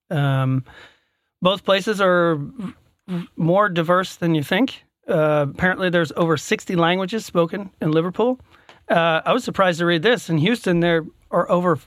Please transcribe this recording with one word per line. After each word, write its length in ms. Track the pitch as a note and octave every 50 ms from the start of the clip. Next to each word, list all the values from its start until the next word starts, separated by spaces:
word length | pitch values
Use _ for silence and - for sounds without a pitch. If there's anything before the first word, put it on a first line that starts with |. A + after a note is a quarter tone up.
| _ _
Um, 540 | F3+ D3 C#3+ C#3 C3+ C3+ C3 C3 C3 C3 B2+ - - - - - _ _ _ _ _ _ _ _ _ _
both 240 | - F3+ G3+ F#3+ -
places 340 | - F#3+ G3 F3+ A3 G#3+ F#3
are 400 | G3+ F#3 F3+ F3 E3+ E3+ D#3+ D3 C#3+ - - - F#3+ - - - _ _ _ _ _ - F3+ E3+ F3+ - _
more 320 | - E3 D#3+ F3+ G3 G#3 G3+
diverse 480 | E3+ E3+ D#3+ E3 F3+ F#3 F#3 - -
than 180 | - F3+ E3+ D#3+
you 100 | D#3 C#3
think. 400 | - F#3+ G3 C4 - - - _ _ _ _ _ -
Uh, 380 | F#3+ D#3+ D#3 D3+ D3+ D3+ C#3+ C#3
apparently 400 | - - F3+ F#3 F#3 F3+ F#3+ F3+
there's 220 | E3+ F3 E3 C#3+ - -
over 180 | F3 E3 D#3+
sixty 400 | C3+ - - G#3+ G#3 - - F#3+
languages 500 | E3+ E3+ E3 F3+ F#3 F#3+ F3+ A3+ A3 -
spoken 440 | - - F3 E3 E3 - G3+ G3+ - - _
in 100 | A3 D#3
Liverpool. 500 | D3+ D#3+ E3 F#3 F3 - A3 B3 B3+ - - _ _ _ _ - - _ _ -
Uh, 320 | - E3+ E3 E3+ D#3+ D#3+ -
I 60 | D#3+
was 120 | F#3+ B3 -
surprised 340 | - E3+ - G3 F#3 E3+ D3+
to 60 | F3
read 180 | E3+ E3+ E3 D3
this. 260 | - B3 F3 - -
In 80 | E3 D#3
Houston, 440 | D3+ G3+ A#3+ A#3 - F#3+ F3 E3+
there 240 | E3+ F3 E3+ E3 D#3+ - - _ _ _
are 180 | - F3 F3 -
over 300 | G3 F3 F3+ F3+ D#3 B2+ -